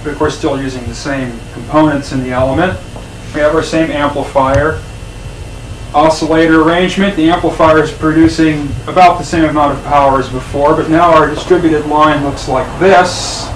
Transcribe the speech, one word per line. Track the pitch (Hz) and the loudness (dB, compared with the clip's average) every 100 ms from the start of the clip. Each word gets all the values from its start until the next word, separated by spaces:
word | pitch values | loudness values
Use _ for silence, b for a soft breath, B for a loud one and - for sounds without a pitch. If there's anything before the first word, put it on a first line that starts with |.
But | 147 | -8
of | 143 | -4
course, | 151 143 | -4 -2
still | 156 139 | -4 -4
using | 135 127 117 | -4 -6 -10
the | |
same | - 147 139 127 117 - | -10 -6 -6 -6 -8 -14
components | - 120 156 156 143 - | -14 -4 2 2 0 -4
in | 135 | -6
the | 127 | -4
element. | 127 131 147 185 190 - - - - - | -2 0 0 -2 -2 -10 -16 -16 -16 -10
We | 147 | -2
have | 151 160 | 0 0
our | |
same | - 160 160 | 0 -2 0
amplifier. | 143 143 143 135 139 131 139 151 156 - - - - - - - - - - - 147 | 0 -2 -4 -4 0 2 2 0 -4 -10 -14 -14 -14 -14 -14 -14 -14 -14 -14 -4 2
Oscillator | 156 - 156 160 165 160 | 2 2 0 2 4 4
arrangement. | 160 175 185 185 196 196 | 4 2 0 0 0 2
The | 160 | 2
amplifier | 175 - - 160 156 | 2 0 2 4 4
is | 147 | 2
producing | - 156 156 160 160 160 151 143 - - | -2 0 4 4 4 0 2 -4 -6 -4
about | 151 180 - | 4 4 4
the | |
same | 139 170 156 | -2 0 0
amount | 147 143 131 | 2 0 -2
of | - | 0
power | 143 139 135 | 2 4 2
as | 123 | -2
before, | 127 - 143 143 156 | -6 -6 0 2 2
but | 160 | 2
now | 160 175 | 4 4
our | 160 147 | 4 2
distributed | 147 - 180 165 151 147 | -2 2 2 4 0 0
line | 151 151 147 | 2 2 2
looks | 143 135 - | -2 -4 -4
like | 131 127 - | -2 -4 0
this. | 180 185 180 - - - - | 4 4 4 -2 -6 -8 -8